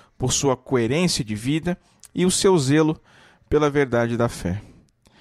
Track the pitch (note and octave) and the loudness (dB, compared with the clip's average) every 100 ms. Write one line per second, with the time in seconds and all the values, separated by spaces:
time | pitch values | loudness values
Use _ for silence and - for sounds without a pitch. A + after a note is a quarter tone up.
0 | _ _ B2+ - C#3+ B2+ - B2+ A2+ D3 | _ _ -4 -2 0 -2 0 0 0 0
1 | F3+ - A2 G#2+ A#2+ D#3 E3+ F3+ _ _ | 0 -2 -6 -6 -4 -4 -4 -8 _ _
2 | - - F3+ - G3+ F3+ C3 D3 D#3 E3 | -12 -2 0 2 4 4 4 2 2 -2
3 | _ - - _ _ D3 D3 C#3+ C3+ A#2 | _ -20 -20 _ _ 0 2 2 0 0
4 | A#2 A#2 A#2 - F2 G2 - - _ _ | 0 0 -2 -2 -6 -8 -10 -20 _ _
5 | _ _ | _ _